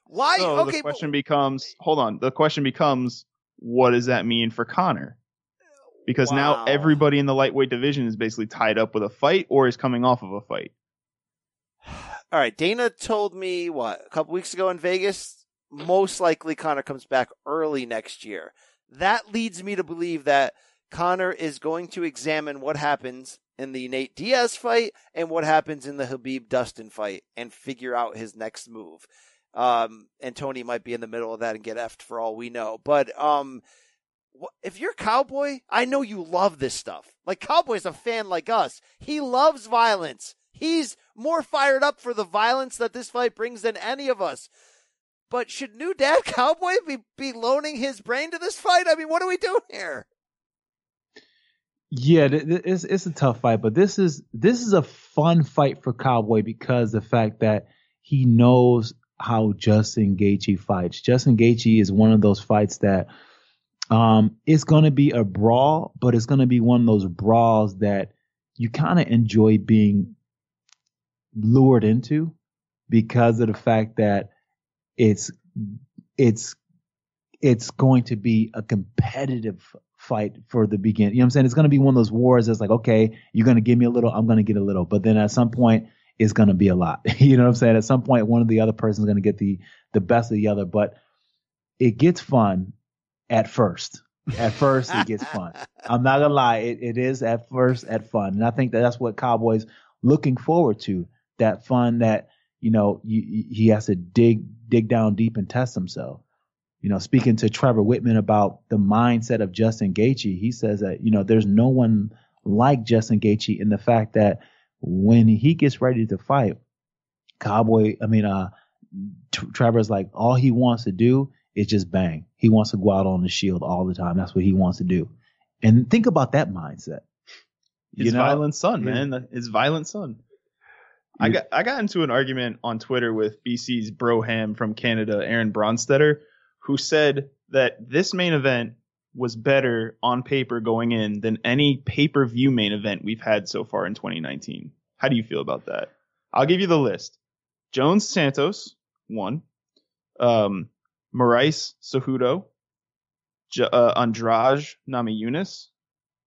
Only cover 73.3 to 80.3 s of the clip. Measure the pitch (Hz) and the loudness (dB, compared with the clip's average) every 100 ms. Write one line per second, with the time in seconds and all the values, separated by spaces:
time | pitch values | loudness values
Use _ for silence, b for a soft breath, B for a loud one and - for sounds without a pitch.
73.3 | 113 113 101 - 110 110 - 107 101 95 | 2 0 -2 0 0 -2 -2 0 0 -4
74.3 | _ _ _ _ _ _ - 110 98 - | _ _ _ _ _ _ 2 2 2 -4
75.3 | - _ - 104 107 - - _ - 123 | -16 _ -12 -10 -12 -18 -20 _ 2 2
76.3 | 110 - - _ _ _ _ _ _ _ | 2 -6 -18 _ _ _ _ _ _ _
77.3 | _ 143 113 - - 131 127 120 113 117 | _ 2 2 -2 0 4 4 2 -4 0
78.3 | 110 113 - 107 104 90 - 123 135 135 | 0 0 -6 -4 -4 -2 -4 -4 -4 -6
79.3 | 123 110 90 _ - _ _ - 113 104 | -4 -6 -10 _ -20 _ _ -8 -4 -4